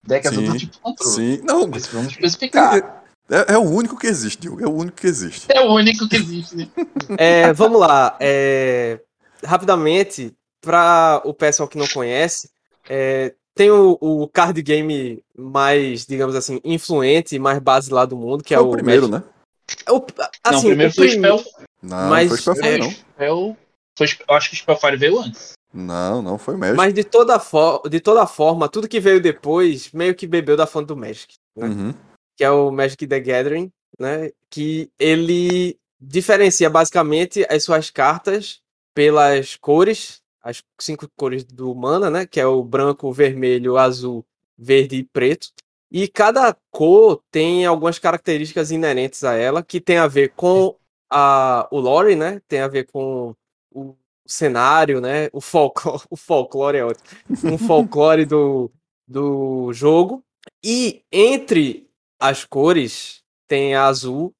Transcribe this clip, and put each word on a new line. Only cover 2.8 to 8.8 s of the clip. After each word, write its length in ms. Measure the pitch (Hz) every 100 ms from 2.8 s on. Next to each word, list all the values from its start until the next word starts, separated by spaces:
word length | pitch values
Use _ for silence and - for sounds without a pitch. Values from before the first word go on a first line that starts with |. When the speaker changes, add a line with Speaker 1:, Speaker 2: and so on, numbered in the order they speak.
| - - _ _ _
Speaker 2:
é, 240 | 160 -
é 40 | 214
o 40 |
único 340 | 190 180 233 254
que 100 | 233
existe, 320 | 170 107 -
Diogo, 200 | 170 -
é 40 | 156
o 40 |
único 220 | 156 175 -
que 100 | 185
existe. 400 | 131 90 - -
Speaker 1:
É 100 | 269
o 120 | 240
único 340 | 214 214 220 214
que 80 | 226
existe, 400 | 170 170 170 170
né? 140 | - - 339 277 - 196
Speaker 3:
É, 340 | 165 170 165
vamos 260 | 151 220 226
lá, 360 | 170 139 123 -
é, 760 | 139 139 139 135 131 123